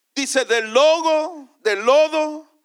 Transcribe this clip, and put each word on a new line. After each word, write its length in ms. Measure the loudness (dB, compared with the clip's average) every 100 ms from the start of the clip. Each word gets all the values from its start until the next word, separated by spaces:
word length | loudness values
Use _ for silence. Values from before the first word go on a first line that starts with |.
| _
Dice, 300 | -10 -4 -2
"Del 280 | 0 -2 0
lodo, 840 | 2 2 2 0 0 -2 -8 -20 _
del 240 | -4 -2
lodo 640 | 2 4 2 0 -4 -8 -16 _